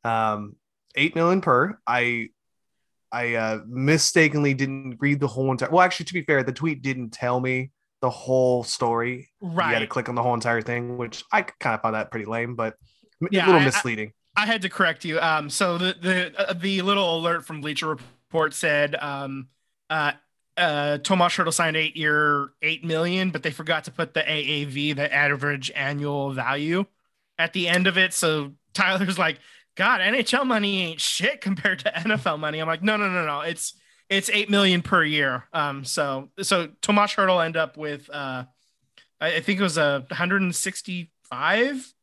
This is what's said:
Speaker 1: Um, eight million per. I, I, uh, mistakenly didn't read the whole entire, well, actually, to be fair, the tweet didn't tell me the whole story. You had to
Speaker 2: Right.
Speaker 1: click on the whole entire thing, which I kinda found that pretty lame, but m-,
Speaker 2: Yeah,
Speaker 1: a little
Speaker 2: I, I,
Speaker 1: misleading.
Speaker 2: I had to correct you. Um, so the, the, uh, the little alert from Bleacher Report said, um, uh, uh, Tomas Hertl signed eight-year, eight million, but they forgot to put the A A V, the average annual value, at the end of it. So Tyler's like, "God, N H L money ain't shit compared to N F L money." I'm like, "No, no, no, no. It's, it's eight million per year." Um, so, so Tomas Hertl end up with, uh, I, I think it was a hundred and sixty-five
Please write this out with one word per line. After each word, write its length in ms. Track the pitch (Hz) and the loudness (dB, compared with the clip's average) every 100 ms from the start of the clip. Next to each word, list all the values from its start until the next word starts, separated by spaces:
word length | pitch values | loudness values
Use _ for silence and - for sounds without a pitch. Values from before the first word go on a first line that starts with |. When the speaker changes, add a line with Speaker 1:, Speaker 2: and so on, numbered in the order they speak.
Speaker 1:
Um, 520 | 117 113 110 107 104 - _ _ _ | 0 0 0 -2 -8 -16 _ _ _
eight 200 | 127 151 | 0 0
million 260 | 165 170 190 | 2 2 2
per. 380 | 180 123 175 214 - | 4 4 4 -2 -2
I, 420 | 123 120 117 110 _ _ _ _ _ _ _ _ | 0 2 -2 -6 _ _ _ _ _ _ _ _
I, 240 | 117 120 | -4 -2
uh, 260 | 117 110 110 113 | 0 -2 -4 -6
mistakenly 840 | 123 139 156 - 175 147 147 143 | -2 2 4 4 4 4 4 2
didn't 460 | 135 135 135 135 113 | 2 -2 -4 -10 -2
read 200 | 143 143 | 0 2
the 60 | 139 | 0
whole 240 | 117 135 | 0 0
entire, 180 | 127 123 | 0 2
well, 100 | 170 | 4
actually, 240 | 180 - 165 | 4 2 -6
to 80 | |
be 80 | 180 | -6
fair, 200 | 147 143 | 0 2
the 100 | 127 | 0
tweet 300 | 127 160 143 | -2 -2 -2
didn't 280 | 135 127 117 | -4 -4 -8
tell 260 | - 123 127 | -6 -2 -2
me 300 | 127 127 131 _ _ _ | -2 -4 -6 _ _ _
the 80 | 127 | -4
whole 520 | - 131 131 127 123 | -4 0 2 4 2
story. 680 | 113 - 120 117 120 127 - _ | -2 -2 0 0 -2 -6 -12 _
You 80 | 185 | -4
had 80 | 165 | -2
to 220 | 165 117 | 0 0
Speaker 2:
Right. 80 | 110 | -2
Speaker 1:
click 220 | 131 120 | -4 -4
on 40 | |
the 80 | 120 | -2
whole 120 | 120 | 0
entire 260 | 117 117 117 | 0 0 -2
thing, 380 | 110 120 120 123 | -2 -6 -6 -8
which 260 | 117 - - | -8 -10 -2
I 100 | 208 | -2
kinda 360 | - - 131 107 | -2 -4 -2 0
found 160 | 113 | 0
that 160 | 110 104 | -2 -4
pretty 160 | 113 104 | -6 -4
lame, 280 | 117 117 | -4 -4
but 220 | 120 113 - _ _ _ _ | -4 -4 -6 _ _ _ _
m-, 80 | 170 | 0
Speaker 2:
Yeah, 140 | 196 185 | 2 6
Speaker 1:
a 0 | |
little 140 | 170 | 6
Speaker 2:
I, 20 | |
I, 40 | 139 | 6
Speaker 1:
misleading. 460 | - 123 110 107 _ _ - | 2 -2 -4 -6 _ _ -2
Speaker 2:
I 100 | 214 | 0
had 160 | 226 | 0
to 60 | 185 | -2
correct 360 | - 170 156 | 0 0 0
you. 140 | 165 156 | -4 0
Um, 320 | 165 156 147 | 2 0 -2
so 280 | - 190 170 | 0 0 0
the, 180 | 185 185 | -2 -2
the, 480 | 175 185 180 - 196 | 0 0 -2 -2 -2
uh, 20 | |
the 300 | 180 196 190 | -2 -2 -2
little 340 | 185 202 180 165 | 0 2 2 0
alert 300 | 170 170 - | 0 -2 -6
from 160 | 156 | -10
Bleacher 240 | 147 143 160 | -6 -4 -4
Report 640 | 139 120 _ _ 165 156 | -6 -10 _ _ 0 0
said, 400 | - 165 147 147 | 0 0 2 2
um, 540 | 151 147 139 139 135 131 _ _ _ _ | 0 -6 -6 -8 -10 -12 _ _ _ _
uh, 220 | 156 147 143 _ _ _ - | -2 0 -2 _ _ _ 0
uh, 400 | 175 147 147 147 | 0 2 0 -2
Tomas 360 | - 190 175 | 0 4 4
Hertl 180 | - 165 | 2 0
signed 240 | 160 165 156 | 2 0 0
eight-year, 760 | 156 160 156 151 151 143 139 _ | -2 -2 2 4 4 2 -2 _
eight 220 | 156 160 | -4 -4
million, 460 | 165 160 170 185 185 | -2 0 0 0 0
but 120 | 156 | -2
they 80 | 156 | -4
forgot 340 | 139 160 160 | -6 -2 -2
to 60 | 147 | -4
put 240 | - 165 | -6 -4
the 60 | 160 151 | -2 -2
A 40 | |
A 300 | 151 135 147 | -2 -2 -2
V, 280 | 143 135 147 | -4 -2 -2
the 200 | 139 147 | -2 0
average 580 | 139 143 143 143 139 131 | 2 2 2 -2 -4 -6
annual 580 | 147 139 143 143 143 139 | -4 -4 -2 -2 -2 -4
value, 520 | 131 120 139 151 175 196 _ _ _ _ - | -2 -2 -2 0 -2 -2 _ _ _ _ -4
at 140 | 165 | -2
the 160 | 180 175 | 0 2
end 180 | 180 185 | 4 4
of 120 | 180 | 4
it. 160 | 185 | 2
So 400 | - 165 156 143 - _ | 2 0 0 -4 -12 _
Tyler's 460 | - 277 185 190 180 | 0 0 2 0 0
like, 200 | 165 139 - - _ | 0 -2 -14 -20 _
"God, 260 | - 196 226 | -2 2 2
N 140 | 190 | 2
H 180 | 247 220 | 0 0
L 140 | 247 262 | 0 2
money 340 | 226 202 196 | 2 2 0
ain't 180 | 175 160 | -4 -4
shit 420 | - - 208 285 | -4 0 -2 -2
compared 380 | 196 190 202 185 | -4 -2 -2 -2
to 180 | 196 165 | -4 -4
N 120 | 175 | -2
F 160 | 170 175 | 0 0
L 120 | 151 | -2
money." 200 | 151 156 | -4 -4
I'm 100 | 160 | -4
like, 140 | 160 | 0
"No, 140 | 196 214 | 0 0
no, 140 | 202 | 0
no, 160 | 180 156 | 0 -2
no. 140 | 143 | -4
It's, 320 | 160 170 - - _ _ _ | -6 -6 -10 -12 _ _ _
it's 220 | 196 190 | -2 0
eight 180 | 208 208 | -2 2
million 320 | 202 196 175 | 4 6 4
per 240 | - 185 | 4 2
year." 400 | 156 151 139 127 - | 4 2 0 -2 -4
Um, 320 | 165 147 139 | -4 -2 -4
so, 460 | 131 - 143 135 139 - | -6 -2 -2 -4 -10 -8
so 280 | 190 190 160 _ | 0 0 0 _
Tomas 340 | - 208 208 | 2 4 4
Hertl 300 | - 190 180 | 2 4 4
end 140 | 165 165 | 2 0
up 180 | 156 151 | -4 -4
with, 320 | 151 147 147 | -8 -8 -10
uh, 360 | 147 135 127 127 _ _ _ _ - _ _ | -8 -6 -6 -8 _ _ _ _ -20 _ _
I, 140 | 160 | -2
I 60 | 165 | 0
think 200 | 175 190 | 0 0
it 20 | |
was 140 | 196 156 | 2 2
a 300 | 147 139 131 | 2 0 -4
hundred 300 | - 175 196 | -4 0 2
and 160 | 180 170 | 0 -2
sixty-five 1400 | 190 - - 180 165 _ _ 123 151 208 262 269 - _ | -4 -8 -10 -10 -12 _ _ -4 0 2 0 -2 -12 _